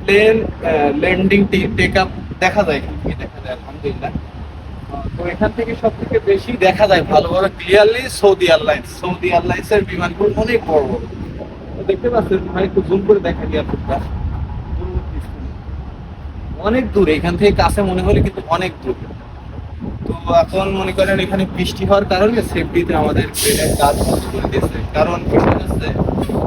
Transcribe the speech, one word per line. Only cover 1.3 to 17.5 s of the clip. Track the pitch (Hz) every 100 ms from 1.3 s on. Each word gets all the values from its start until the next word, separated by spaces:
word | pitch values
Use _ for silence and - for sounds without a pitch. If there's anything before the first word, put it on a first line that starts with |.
| 202 196
টে-, | 190 - -
টেক | 185 196
আপ | 185 - - -
দেখা | 185 196
যায়, | 185 139
এখান | - -
থেকে | - -
দেখা | - -
যায় | - -
আলহামদুলিল্লাহ। | - - - - -
আহ, | - - - - - - - - - - -
তো | 175
এখান | 180 214 226
থেকে | 226 226
সব | 220 -
থেকে | - 226 196
বেশি | 196 - 233 185
দেখা | 185 208
যায় | 180
ভালোভাবে | 147 151 165 175 190 -
ক্লিয়ারলি | 170 196 214 233 262 -
সৌদি | 202 185 180
এয়ারলাইন্স। | 160 151 147 117 -
সৌদি | 180 175 180
এয়ারলাইন্সের | 175 175 170 - 214 190
বিমানগুলো | 175 175 170 208 -
অনেক | 220 233 -
বড় | 156 139
বড়। | 123 - - - - - - - -
তো | 190
দেখতে | 196 240
পাচ্ছেন, | 240 - 190 -
ভাই | 175
একটু | 190 196 180
জুম | 190 196
করে | 208
দেখেন | 170 165 156
এয়ারপোর্টটা। | 156 143 - - 139 - - - - - - - - - - - - - - - - - - - - - - - - - -
অনেক | 190 247 226
দূরে, | 208 175 156
এখান | 175 175
থেকে | 208